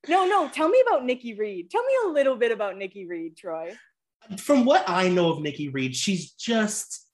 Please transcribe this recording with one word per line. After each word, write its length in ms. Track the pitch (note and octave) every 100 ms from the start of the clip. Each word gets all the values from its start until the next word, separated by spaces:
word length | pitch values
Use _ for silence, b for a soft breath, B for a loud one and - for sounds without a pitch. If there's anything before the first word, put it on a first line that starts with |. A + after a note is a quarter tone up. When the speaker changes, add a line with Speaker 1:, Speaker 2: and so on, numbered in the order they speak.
| -
Speaker 1:
No, 180 | F4+ F#4
no, 220 | G4 D4
tell 200 | - D#4+
me 140 | B4 B4
about 180 | F4
Nikki 300 | B3+ B3+ A#3+
Reed. 360 | G#3 G#3+ F#3+ F3
Tell 140 | G#4+
me 80 | B4+ C5
a 40 | G#4+
little 280 | D4 C4+ B3+
bit 140 | A#3
about 280 | A3 G#3 F#3+
Nikki 280 | G3 G3 F3+
Reed, 300 | F3 E3 D#3+
Troy. 380 | F#3 D#3+ E3 A3+ _ _ _ _ _ G3+
Speaker 2:
From 260 | - C#4+
what 200 | B3 E4+ A3
I 200 | F3+ F#3
know 240 | F3+ E3+
of 100 | D#3+
Nikki 260 | D3+ C#3 D3
Reed, 260 | C3+ C3
she's 380 | B2+ - F#3 F3+
just 760 | _ - A3+ G#3 - - - _